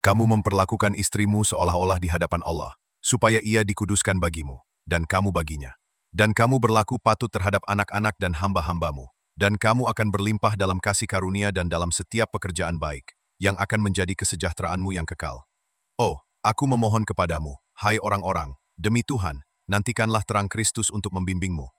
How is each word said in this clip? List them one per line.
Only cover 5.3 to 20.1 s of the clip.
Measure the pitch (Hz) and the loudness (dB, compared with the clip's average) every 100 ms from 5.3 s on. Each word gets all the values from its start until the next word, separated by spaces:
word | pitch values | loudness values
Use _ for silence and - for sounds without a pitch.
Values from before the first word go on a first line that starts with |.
baginya. | 87 78 76 65 - _ _ _ | 0 -4 -6 -10 -14 _ _ _
Dan | 85 107 | 2 2
kamu | 107 117 131 | 4 4 4
berlaku | 117 110 104 127 | 4 2 2 0
patut | - 110 113 | 0 0 0
terhadap | - 98 98 - | -2 0 0 0
anak-anak | 101 101 101 107 - | -2 0 0 -2 -2
dan | 95 80 | -4 -2
hamba-hambamu, | 101 95 78 85 82 71 64 _ _ | 0 -2 -2 -2 -2 -4 -12 _ _
dan | - 101 104 | 0 2 2
kamu | 110 117 117 | 2 2 2
akan | 110 107 | 0 0
berlimpah | 98 101 107 - | 0 0 2 0
dalam | 104 95 92 | 2 0 0
kasih | 104 98 107 | 0 -2 -2
karunia | 95 92 98 101 | -2 -2 0 0
dan | 92 87 | 0 -2
dalam | 85 87 | -2 -2
setiap | - 92 113 110 | -4 -4 0 0
pekerjaan | 107 95 85 85 85 | 0 -6 -4 -4 -2
baik, | 78 71 - _ _ _ | -4 -6 -14 _ _ _
yang | 98 98 | 0 0
akan | 101 110 104 | -2 0 0
menjadi | 95 92 | 0 -2
kesejahteraanmu | 95 - 87 92 - 90 87 95 | -2 -4 -4 -4 -4 -4 -4 -4
yang | 92 82 | -4 -6
kekal. | 85 76 60 - _ _ _ _ _ | -8 -10 -10 -16 _ _ _ _ _
Oh, | 113 78 _ _ 107 | 0 0 _ _ 0
aku | 107 139 | 2 2
memohon | 127 113 110 | 4 4 2
kepadamu, | 107 101 90 80 76 69 _ - | 0 0 0 0 -4 -8 _ -4
hai | 104 107 | 0 0
orang-orang, | 104 101 90 90 71 67 _ - | 0 -2 0 -4 -4 -12 _ -4
demi | 85 117 | 0 2
Tuhan, | 113 135 92 71 - _ - | 0 -2 -2 -6 -14 _ -4
nantikanlah | 101 101 92 113 | -2 -2 0 2